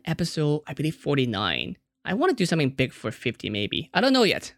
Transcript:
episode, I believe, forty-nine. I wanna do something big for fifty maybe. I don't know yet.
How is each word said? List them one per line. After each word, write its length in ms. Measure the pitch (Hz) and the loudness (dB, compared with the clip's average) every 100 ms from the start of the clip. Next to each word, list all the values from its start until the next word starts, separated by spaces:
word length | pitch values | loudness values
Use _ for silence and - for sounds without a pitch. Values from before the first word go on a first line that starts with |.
| - | -4
episode, 560 | 165 170 - 151 151 - | -2 -2 0 0 0 -2
I 60 | 143 | -4
believe, 180 | 151 | -4
forty-nine. 840 | 170 - 143 123 101 101 67 60 - _ _ - | -4 0 0 0 0 0 -2 -4 -10 _ _ -4
I 80 | |
wanna 200 | 190 359 | 0 2
do 120 | 285 180 | 2 2
something 240 | 170 135 | 2 2
big 240 | 135 131 | 0 -2
for 160 | - 113 | -4 -8
fifty 400 | - 123 113 101 | -6 -6 -4 -4
maybe. 400 | 101 104 - - 185 | -4 -2 -4 -2 2
I 40 | |
don't 120 | 247 | 4
know 80 | 262 | 4
yet. 320 | 208 71 - | 4 2 -6